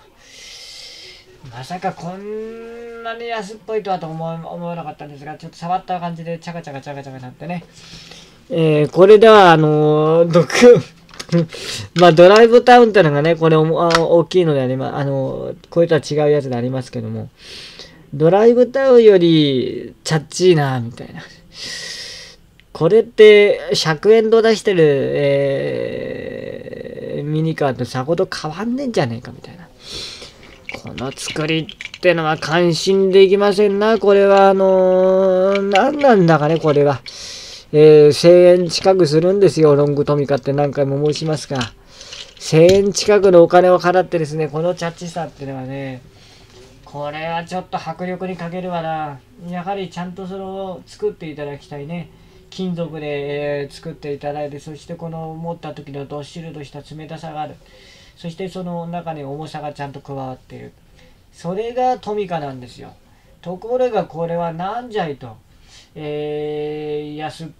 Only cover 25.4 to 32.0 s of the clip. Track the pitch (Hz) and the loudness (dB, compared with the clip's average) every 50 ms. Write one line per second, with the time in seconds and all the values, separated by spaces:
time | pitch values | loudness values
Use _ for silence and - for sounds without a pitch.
25.4 | 139 139 135 139 143 143 127 120 - - - 64 64 64 - - - - - 53 | 0 -2 -2 -4 -4 -6 -6 -6 -8 -8 -8 -10 -10 -10 -12 -12 -12 -12 -14 -12
26.4 | 50 50 - - - - - - - - - - - - - 147 143 147 151 156 | -14 -14 -14 -14 -14 -16 -16 -14 -14 -14 -14 -14 -12 -10 -10 -8 -6 -4 -4 -2
27.4 | 160 160 151 - 151 135 123 120 127 - - 127 127 147 170 175 190 185 - - | -2 -4 -4 -2 -4 -4 -2 -4 -8 -8 -6 -8 -4 -4 -2 -2 -2 -4 -6 -12
28.4 | - 151 151 180 214 240 247 262 285 247 226 196 147 117 117 113 - 135 131 - | -10 -12 -10 -8 -6 -6 -6 -6 -6 -4 -2 -2 -2 -4 -6 -10 -14 -16 -20 -20
29.4 | - - - - - - _ _ - - - - - - - - - - - - | -20 -20 -20 -20 -20 -20 _ _ -20 -18 -16 -16 -16 -16 -18 -20 -20 -20 -20 -20
30.4 | - - - - - - - - - - - - 233 - 427 - - - - 165 | -20 -20 -20 -20 -20 -18 -18 -16 -16 -16 -14 -12 -12 -12 -12 -12 -14 -12 -8 -8
31.4 | 156 160 160 160 151 - - - - - - - | -6 -4 -4 -6 -6 -10 -16 -18 -18 -18 -12 0